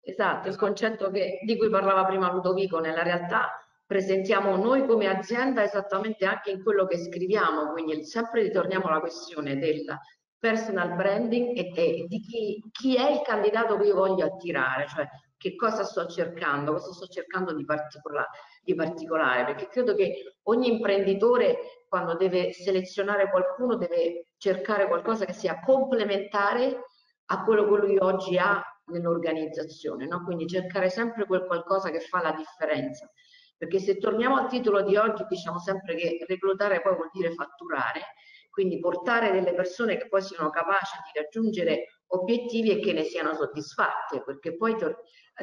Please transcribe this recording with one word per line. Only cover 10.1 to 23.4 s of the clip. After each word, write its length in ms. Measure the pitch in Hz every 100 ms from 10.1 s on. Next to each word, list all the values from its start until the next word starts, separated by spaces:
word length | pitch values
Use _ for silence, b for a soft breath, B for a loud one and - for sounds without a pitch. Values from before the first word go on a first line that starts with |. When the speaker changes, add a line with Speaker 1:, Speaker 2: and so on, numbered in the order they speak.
| B _ _
Speaker 1:
personal 560 | 226 220 220 190 175
branding 600 | 175 190 208 233 240 240 240
e, 140 | 175
e 320 | 160 165 170 175
di 120 | 214
chi, 500 | - 233 214 - -
chi 240 | - 262 254
è 140 | 277
il 100 | -
candidato 560 | - 214 208 214 226 196
che 80 |
io 120 | 208 185
voglio 280 | 190 190
attirare, 640 | 156 - 170 147 131 131 143
cioè 180 | 147 135 B B _
che 180 | 185
cosa 300 | - 226 214
sto 220 | 196 - 170
cercando, 680 | - 170 170 170 143 143
cosa 200 | 160 -
sto 140 | 175 185
cercando 480 | - 170 180 180
di 100 | 156
particola-, 640 | 139 151 151 147 151 147 - B B B
di 120 | -
particolare, 680 | 170 160 165 160 160 143 127
perché 240 | 123 143 185
credo 260 | - 240
che 440 | 202 185 - - _
ogni 280 | - 233 247
imprenditore 1120 | 226 202 196 190 196 226 247 202 160 - - _
quando 280 | 180 170 165
deve 360 | 190 180 180
selezionare 760 | 175 180 190 185 - 202 202 190
qualcuno 460 | 185